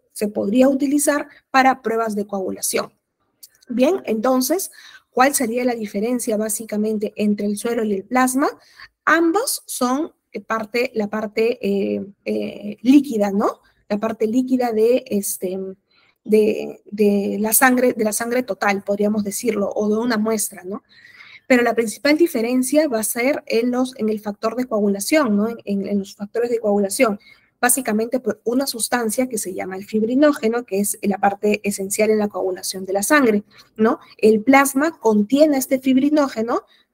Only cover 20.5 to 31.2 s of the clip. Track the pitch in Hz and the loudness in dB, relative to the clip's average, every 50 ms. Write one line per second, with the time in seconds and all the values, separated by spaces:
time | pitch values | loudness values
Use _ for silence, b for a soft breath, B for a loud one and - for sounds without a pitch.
20.5 | 202 170 180 180 208 262 - B B B B B B B B B B B B B | -8 -12 -12 -10 -12 -12 -12 B B B B B B B B B B B B B
21.5 | 262 240 240 240 233 226 233 214 - - - 285 302 311 339 339 - 240 220 240 | 2 4 4 2 2 0 -2 -2 -4 -2 0 2 4 4 4 2 2 0 -2 0
22.5 | 254 254 254 254 294 294 320 294 240 220 214 - - 247 240 262 294 294 - - | 0 0 0 2 2 2 2 2 0 -2 -2 -4 -4 -2 0 -2 -2 -2 -4 -2
23.5 | 220 226 233 247 247 247 254 254 - - 214 214 214 208 208 214 202 - - 226 | -2 0 0 0 0 0 -2 -2 -4 -4 -4 -4 -4 -4 -6 -8 -8 -4 -4 -4
24.5 | 226 247 254 254 233 208 208 202 196 196 202 - 311 311 285 226 208 202 208 233 | -4 -4 -4 -2 -2 0 0 0 0 -2 -2 0 2 2 2 2 2 2 0 0
25.5 | 233 226 - - 202 196 196 - 202 202 190 - - - 202 202 - 233 240 240 | -4 -6 -6 -6 -4 -4 -2 -2 -2 -4 -4 -6 -10 -12 -12 -6 -4 -4 -2 -2
26.5 | 240 226 226 208 202 202 202 190 196 - 262 226 202 - b b b b b b | -2 -2 0 0 2 2 0 0 0 2 2 2 0 -2 b b b b b b
27.5 | b b - 240 240 277 254 233 214 214 226 240 - 254 254 214 - - - 226 | b b 0 0 0 0 -2 -2 -2 -2 0 -2 -2 -4 -2 -4 -6 -4 -4 -2
28.5 | 240 262 277 269 - 226 208 - 254 247 233 220 214 - 254 254 247 202 - 180 | 0 0 0 -2 -4 -6 -4 -2 -2 -2 0 -2 -2 -2 -2 -2 -4 -6 -6 -8
29.5 | 185 190 196 185 190 190 202 - - 214 214 220 254 269 302 294 285 285 - 220 | -8 -8 -8 -8 -8 -10 -8 -4 -2 -2 0 0 2 4 4 4 4 2 0 -2
30.5 | 226 240 247 - 190 196 202 202 - - - 202 190 190 | -2 -2 -4 -4 -2 -2 -2 -2 -4 -4 -2 -2 0 0